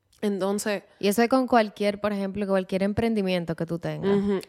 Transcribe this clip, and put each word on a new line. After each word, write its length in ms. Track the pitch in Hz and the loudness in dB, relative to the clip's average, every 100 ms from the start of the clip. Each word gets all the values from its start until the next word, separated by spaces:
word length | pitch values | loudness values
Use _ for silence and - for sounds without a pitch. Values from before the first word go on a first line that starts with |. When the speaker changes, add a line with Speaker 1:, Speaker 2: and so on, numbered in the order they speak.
| _ _ | _ _
Speaker 1:
Entonces 640 | 208 196 190 202 214 196 - _ | -4 -2 0 -2 -2 -4 -6 _
Speaker 2:
Y 80 | 196 | 0
eso 160 | 202 | 2
es 60 | 233 | 4
con 180 | 262 247 | 2 4
cualquier, 540 | 240 214 - 208 202 | 4 2 0 -2 0
por 120 | 202 | -2
ejemplo, 320 | 202 196 196 196 | -2 -4 -4 0
cualquier 340 | 190 185 190 | 0 0 -2
emprendimiento 720 | 196 208 226 220 185 180 165 | 0 0 0 0 0 0 -2
que 100 | 160 165 | -4 -4
tú 120 | 170 | -4
tengas. 380 | 160 156 185 202 | -6 -4 0 2
Speaker 1:
Ujú, 140 | 202 | 2
Speaker 2:
Va 40 | 190 | -2